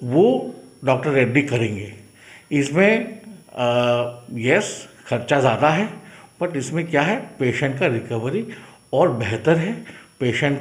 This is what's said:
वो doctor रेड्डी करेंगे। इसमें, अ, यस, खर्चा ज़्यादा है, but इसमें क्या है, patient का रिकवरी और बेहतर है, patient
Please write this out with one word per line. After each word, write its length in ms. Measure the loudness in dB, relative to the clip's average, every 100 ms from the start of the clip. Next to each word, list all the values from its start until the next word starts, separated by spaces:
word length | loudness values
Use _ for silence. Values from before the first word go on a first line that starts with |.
वो 520 | 0 4 4 4 -2 -12 -20 -4
doctor 260 | 0 2 2
रेड्डी 320 | 2 4 2
करेंगे। 500 | 0 0 0 -2 -8 -14 -20 _ -20 -20 _
इसमें, 680 | -2 0 2 4 2 -2 -10 -18 -20 -16
अ, 120 | -2 0 2 2 2 -2 -8 -12
यस, 560 | -4 2 2 0 -8 -16 -20 -6
खर्चा 300 | -6 0 2
ज़्यादा 280 | 2 4 2
है, 200 | 2 -2 -6 -18 -20 -20 _
but 140 | -6 -4
इसमें 340 | -4 -4 0
क्या 120 | 0
है, 140 | 2 -2 -6 -4
patient 400 | -2 0 -2 0
का 60 | 0
रिकवरी 640 | -2 -4 -4 -4 -4 -6 -12 -20 -20 _
और 160 | 2 2
बेहतर 480 | 0 -2 -2 2 2
है, 160 | 0 -6 -12 -20 -20 _
patient 400 | -2 0 0 0